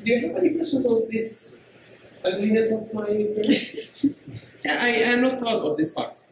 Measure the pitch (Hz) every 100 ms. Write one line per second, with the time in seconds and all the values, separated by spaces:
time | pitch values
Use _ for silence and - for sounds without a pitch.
0 | 214 247 330 - 349 320 - 262 240 226
1 | 220 220 226 - - - - - - -
2 | - - 185 190 214 220 226 220 - 214
3 | 208 214 208 214 214 - - - - -
4 | 277 - - - - - - - 240 226
5 | 233 240 262 254 233 220 151 151 156 -
6 | - - -